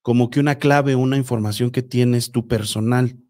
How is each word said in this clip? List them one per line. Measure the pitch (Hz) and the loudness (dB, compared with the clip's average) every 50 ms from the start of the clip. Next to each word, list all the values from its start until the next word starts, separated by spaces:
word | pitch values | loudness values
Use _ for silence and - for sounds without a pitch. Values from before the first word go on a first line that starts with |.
como | - 123 120 123 120 120 | -2 0 2 2 2 2
que | - 143 | 2 0
una | 143 147 139 - | 0 0 0 0
clave, | - 143 143 143 135 139 131 | 2 2 2 4 2 2 0
una | 127 127 131 135 | 0 0 0 0
información | 139 127 127 123 110 107 104 101 104 123 120 | -2 -2 -2 -2 -2 -2 -4 -2 -2 -4 -2
que | 123 127 | -2 -4
tienes | 127 127 - 123 123 123 120 120 120 - | -6 -2 0 0 2 2 2 0 -2 -2
tú | - 120 113 | -4 -4 -2
personal. | - 120 107 104 - - 107 110 117 123 127 127 120 - - _ _ | -2 -4 -4 -2 -4 -4 -4 -2 0 0 0 0 -2 -4 -10 _ _